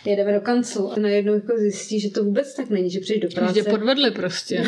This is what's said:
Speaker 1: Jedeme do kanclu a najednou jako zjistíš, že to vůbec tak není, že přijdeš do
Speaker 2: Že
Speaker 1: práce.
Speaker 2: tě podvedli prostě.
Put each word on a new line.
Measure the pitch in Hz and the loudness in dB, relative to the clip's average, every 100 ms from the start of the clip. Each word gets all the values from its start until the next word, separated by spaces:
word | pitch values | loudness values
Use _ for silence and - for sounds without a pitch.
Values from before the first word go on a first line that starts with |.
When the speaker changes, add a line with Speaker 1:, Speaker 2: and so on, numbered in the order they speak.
| 208 | 0
Speaker 1:
Jedeme | 202 202 | 2 2
do | 202 | 2
kanclu | 214 240 226 208 196 | 2 0 0 -2 -2
a | 214 | 0
najednou | 208 202 202 | 2 2 2
jako | 208 208 233 | 0 0 0
zjistíš, | 208 196 - 214 | 0 -2 -4 -2
že | 202 | -2
to | 220 | 0
vůbec | 208 208 285 - | 0 0 -2 -6
tak | 262 | -2
není, | 202 180 | 0 0
že | 190 | -2
přijdeš | - 214 | -2 -2
do | 175 | -2
Speaker 2:
Že | 196 | 0
Speaker 1:
práce. | 214 | 0
Speaker 2:
tě | 208 | 2
podvedli | 208 208 226 269 254 | 2 2 2 2 0
prostě. | 196 180 - - 185 | 0 -4 -6 -4 -2